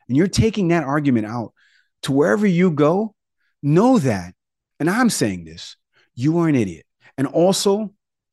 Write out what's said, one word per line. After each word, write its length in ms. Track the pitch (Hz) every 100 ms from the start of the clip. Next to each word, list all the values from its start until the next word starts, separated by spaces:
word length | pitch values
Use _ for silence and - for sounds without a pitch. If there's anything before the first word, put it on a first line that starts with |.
| -
and 100 | 233
you're 120 | 196
taking 400 | - 220 208 170
that 160 | 170
argument 420 | 135 151 143 117 107
out 260 | 120 110 _ _ _ _ _
to 100 | -
wherever 340 | 139 175 214 208
you 240 | 170 185
go, 440 | 143 147 185 220 _ _ _ _ _
know 360 | 143 160 240 254
that, 360 | 135 95 87 - _ _ _ -
and 100 | 165
I'm 220 | 220 240
saying 340 | - 117 90
this, 320 | 80 82 - - _ _ _
you 240 | - 143 170
are 100 | 165
an 60 |
idiot. 320 | 135 98 78 _ _ _ -
And 80 | 135
also, 680 | - 180 190 202 202 208 - _ _ _